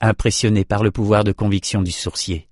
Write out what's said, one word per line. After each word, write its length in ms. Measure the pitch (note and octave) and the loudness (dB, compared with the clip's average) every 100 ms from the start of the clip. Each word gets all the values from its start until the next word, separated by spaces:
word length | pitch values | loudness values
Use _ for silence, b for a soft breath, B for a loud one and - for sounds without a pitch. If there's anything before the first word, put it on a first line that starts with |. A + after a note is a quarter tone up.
impressionnée 640 | A2 G#2 A#2 - A2+ G#2+ | 0 2 0 0 2 2
par 180 | F#2+ G#2 | 0 0
le 80 | G#2+ | 0
pouvoir 320 | G2 G#2 G#2+ | 0 2 2
de 100 | G2+ | 2
conviction 500 | F#2+ G#2+ G2 - G#2+ | 0 0 -2 -2 -2
du 100 | F2 | -2
sourcier. 560 | - - - - E2 - | -4 -8 -8 -6 -8 -8